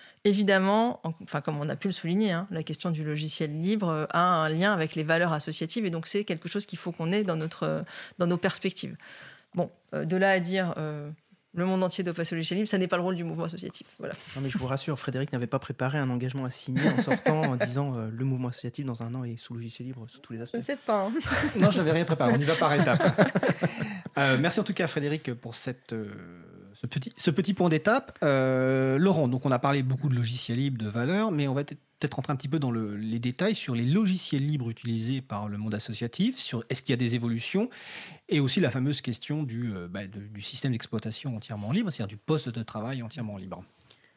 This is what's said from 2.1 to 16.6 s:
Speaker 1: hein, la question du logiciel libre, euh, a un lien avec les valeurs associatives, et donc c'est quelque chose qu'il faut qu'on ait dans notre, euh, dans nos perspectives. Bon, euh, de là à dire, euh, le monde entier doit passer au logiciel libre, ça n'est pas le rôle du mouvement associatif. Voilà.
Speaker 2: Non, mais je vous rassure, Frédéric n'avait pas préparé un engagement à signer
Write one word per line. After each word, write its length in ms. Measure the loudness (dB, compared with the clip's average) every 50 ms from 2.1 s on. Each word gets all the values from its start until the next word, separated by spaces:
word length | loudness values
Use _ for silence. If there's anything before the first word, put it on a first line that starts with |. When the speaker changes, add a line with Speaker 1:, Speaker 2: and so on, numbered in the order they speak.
| 2 2 2 2
Speaker 1:
hein, 160 | 0 0 -2 -4
la 140 | -6 -6 -6
question 260 | -4 -6 -4 -2 -2
du 140 | -2 -2 -2
logiciel 520 | -4 -4 -2 -2 -2 -2 -2 -2 -2 -2 -2
libre, 300 | 0 0 0 0 0 0
euh, 160 | 0 0 -2 0
a 120 | 2 4
un 260 | 4 6 6 4 4 2
lien 240 | 2 2 2 4
avec 240 | 4 2 0 0 -2
les 80 | -2 2
valeurs 280 | 2 4 4 4 2
associatives, 540 | 2 0 -2 -4 -4 -4 -2 -2 -2 0 0
et 40 | -2
donc 180 | -2 -2 -2 0
c'est 160 | 0 0 0
quelque 240 | -2 -4 -4 -4 -6
chose 180 | -4 -4 -4
qu'il 140 | -6 -8 -8
faut 100 | -8 -6
qu'on 220 | -6 -2 -2 0
ait 100 | 0 2
dans 140 | 2 0 0
notre, 260 | -2 -2 -4 -4 -2
euh, 200 | -2 0 0 -2 -4 -6 -10 -14 -16 -8 -4 0
dans 80 | 0
nos 120 | 2 2 2
perspectives. 580 | 2 0 0 0 -2 -2 -2 -4 -6 -6 -8 -12 -16 -20 -20 -18 -20 -20 -20 -20 _ _ -4
Bon, 160 | -4 -4 -4 -6 _ _ _
euh, 140 | -4 -4 -2
de 100 | 0 2
là 140 | 2 4 4
à 100 | 4 4
dire, 320 | 2 0 0 0 0 0 -2 -4
euh, 320 | -4 -6 -6 -8 -10 -12 -14 -16 _ _ _ _ _ _
le 140 | -4 -2 0
monde 180 | 2 2 2 2
entier 180 | 0 0 -2
doit 120 | -2 -2 -2
passer 200 | -2 -2 -2 -2
au 20 |
logiciel 200 | -2 -2 0 0
libre, 140 | 0 0 2
ça 80 | 2 2
n'est 100 | 2 2
pas 80 | 0
le 60 | 0
rôle 140 | 0 0 -2
du 60 | -2
mouvement 220 | -4 -4 -4 -4 -6
associatif. 420 | -6 -6 -8 -10 -10 -12 -12 -16 -18 -16 -12
Voilà. 160 | -10 -10 -10 -10 -12 -12 -8
Speaker 2:
Non, 60 | -6
mais 80 | -4 -4
je 80 | -2
vous 100 | -2 -2
rassure, 320 | -2 -2 -2 -2 -4 -4 -4
Frédéric 320 | -4 -4 -4 -2 -2 -2
n'avait 160 | -2 -4 -2
pas 120 | -2 -2 -2
préparé 400 | -4 -4 -4 -2 -2 0 0 0
un 100 | 0 0
engagement 380 | -2 -2 -2 -4 -4 -4 -6
à 40 | -6
signer 380 | -8 -8